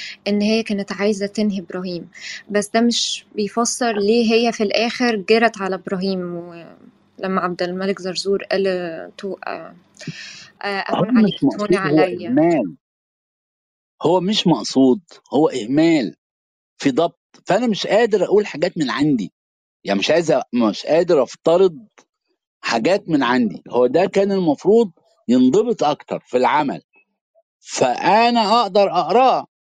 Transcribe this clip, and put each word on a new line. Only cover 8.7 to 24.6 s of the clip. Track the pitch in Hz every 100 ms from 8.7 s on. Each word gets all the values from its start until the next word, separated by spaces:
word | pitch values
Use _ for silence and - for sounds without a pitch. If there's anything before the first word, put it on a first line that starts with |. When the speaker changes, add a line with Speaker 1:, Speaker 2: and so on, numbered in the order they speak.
| 180 175 165 175 -
Speaker 1:
تو-، | 202 - -
آه، | - 160 180 _ _ - - - - - -
آه، | 202
أهون | 98 - - 196
Speaker 2:
هو | 247
Speaker 1:
عليك | 196
Speaker 2:
مش | -
Speaker 1:
تهوني | 139
Speaker 2:
مقصود، | - 208
هو | 196
Speaker 1:
عليا. | 190 156 - 180 175
Speaker 2:
إهمال. | 262 330 311 185 139 _ _ _ _ _ _ _ _ _ _ _ -
هو | 147 180
مش | 180 214 175
مقصود، | 156 - 135 131 110 _ - -
هو | 135 156
إهمال | 131 107 143 165 160 95 - _ _ _ _ _ -
في | 139
ضبط. | 135 226 _ _ _ -
فأنا | 202 240
مش | 190 -
قادر | 202 240 202
أقول | 170 196 202
حاجات | 143 196 170
من | 131
عندي، | 113 151 123 87 _ _ _ _ _
يعني، | 92 98
مش | 98
عايز | 160 160
أ-، | 135 - 120 110
مش | - -
قادر | 160 180 156
أفترض | 117 - 160 175 190 143 107 _ _ _ _ _ _ _
حاجات | - 117 135 196 -
من | 147
عندي. | 120 127 110 - -
هو | 113 123
ده | 156 190
كان | 190 202
المفروض | 196 165 139